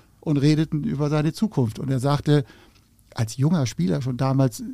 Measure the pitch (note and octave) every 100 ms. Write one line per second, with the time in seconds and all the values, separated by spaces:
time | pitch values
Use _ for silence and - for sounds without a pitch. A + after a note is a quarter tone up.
0 | _ _ - C#3+ C#3+ D3+ D#3 D3+ D3+ C3+
1 | D3 D3+ D3+ D#3 G#3+ D3 A#2 - C3 C3+
2 | C3+ C#3+ - D3 B2 - - _ _ _
3 | _ - A2 - C#3+ F3 C3 - F3+ D3+
4 | B2+ B2 C3+ C#3 C3+ - A#3